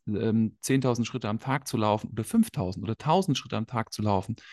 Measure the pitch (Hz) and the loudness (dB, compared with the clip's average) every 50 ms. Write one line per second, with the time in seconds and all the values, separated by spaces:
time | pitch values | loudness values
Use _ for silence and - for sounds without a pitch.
0 | _ - 104 95 110 113 110 113 110 107 - _ - - 131 135 131 131 117 120 | _ -6 -4 -2 0 2 4 2 2 2 -2 _ -2 0 2 2 4 2 2 2
1 | 113 - - 127 - 104 107 110 - 135 135 147 - - - 113 107 107 104 107 | 0 -2 -4 -4 -4 -4 -4 -4 -2 -2 -4 -4 -2 -4 -2 2 2 4 2 2
2 | - - - 113 110 - - 226 220 - - - 95 90 95 - - 101 113 - | 0 -4 -6 -6 -4 2 2 2 2 2 0 -2 -2 -2 -4 -4 -4 -6 -6 -2
3 | - 151 165 190 185 - 135 - - - - 107 110 - - 113 113 - - - | 0 2 2 4 4 2 0 -2 -4 -4 -6 -6 -4 -4 -4 -4 -4 -4 -6 -2
4 | 107 107 101 95 95 - 113 - - - | 0 2 2 2 0 -2 -6 -10 -12 -18